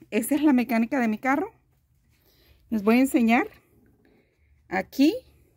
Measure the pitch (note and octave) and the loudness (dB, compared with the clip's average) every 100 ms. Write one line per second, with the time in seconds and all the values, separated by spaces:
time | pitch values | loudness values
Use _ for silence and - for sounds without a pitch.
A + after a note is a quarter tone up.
0 | - G#3 A3 C#4 D4 B3 A#3 A3+ A3+ C#4+ | -8 -6 -2 0 2 2 0 -2 -2 -2
1 | A#3 G#3+ C4 C#4+ G4+ - _ _ _ _ | -2 -4 -2 -2 -4 -10 _ _ _ _
2 | _ _ _ _ _ _ _ A3 G3 A#3+ | _ _ _ _ _ _ _ -4 2 2
3 | C4+ C#4+ A3+ A#3+ A4 - _ _ _ _ | 2 2 2 2 0 -8 _ _ _ _
4 | _ _ _ _ _ _ _ F#3+ F#3+ - | _ _ _ _ _ _ _ -6 -4 0
5 | C#4+ A#4+ - _ _ | 0 0 -8 _ _